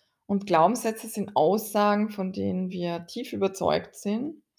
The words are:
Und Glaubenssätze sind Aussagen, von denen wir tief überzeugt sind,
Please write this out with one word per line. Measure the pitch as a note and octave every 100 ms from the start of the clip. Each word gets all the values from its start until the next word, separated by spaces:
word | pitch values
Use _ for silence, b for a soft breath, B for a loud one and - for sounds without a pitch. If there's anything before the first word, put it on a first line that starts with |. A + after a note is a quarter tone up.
| _ _ -
Und | G3 G3+
Glaubenssätze | E3 E3+ A#3+ A3+ A3 A3
sind | - G3
Aussagen, | - D#3 G#3 G#3 G#3+ G#3 G#3 G#3+
von | G#3 F#3+
denen | F#3+ G3 F#3 F#3
wir | F#3 F3 E3+ E3+
tief | A#3 B3
überzeugt | G#3 F#3+ F#3+ F3+ D#3+ E3 -
sind, | G3+ A3 C#4+ D#4+ _